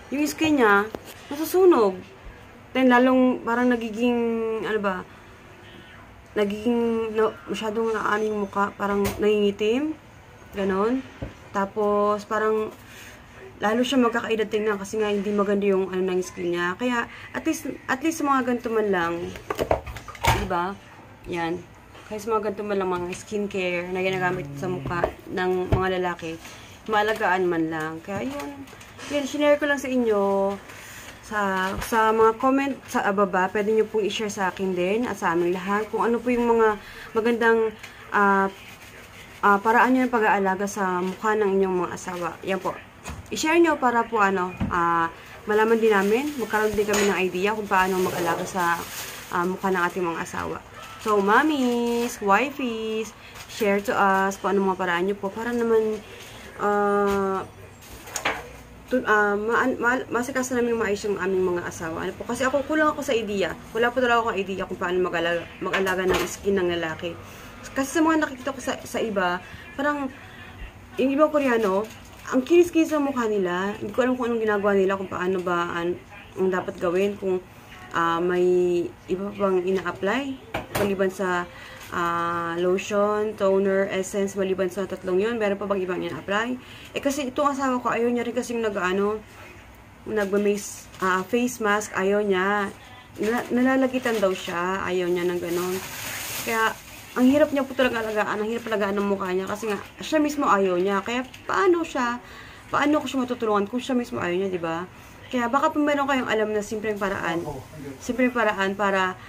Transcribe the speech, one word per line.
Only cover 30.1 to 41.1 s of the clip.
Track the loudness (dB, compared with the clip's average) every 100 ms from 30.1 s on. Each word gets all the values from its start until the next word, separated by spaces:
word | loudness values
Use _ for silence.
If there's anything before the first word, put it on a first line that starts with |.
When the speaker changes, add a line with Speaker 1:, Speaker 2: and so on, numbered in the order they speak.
| 4 4 2 0 -2 -10 -18 -18 -18 -18 -18
Speaker 1:
Sa, | -6 -2 0 0 -2 -4 -2
sa | 2 4
mga | 6 6 6
comment | 2 2 2 -4 -4
sa | -2 0
baba, | 2 2 2 0
pwede | 0 2
nyo | 2 2
pong | 2 0
i-share | -2 -4
sa | -2 -4
akin | -2 -2
din | 0 0 0 0
at | -2
sa | 0
aming | 2 2 0
lahat | 0 -2 -2
kung | 0
ano | 0 0
po | 2
yung | 2 4 4
mga | 4 2 -6 -16 -6
magandang, | -2 0 2 4 4 2 -4 -16 -18 -4
ah, | 2 4 4 2 -2 -18 -20 -20 -20 -20 -20 -20 0 4
ah, | 4
paraan | 6 6 6
nyo | 4 4
ng |
pag-aalaga | 2 4 4 2 0 -2
sa | -2 -2 0
mukha | -2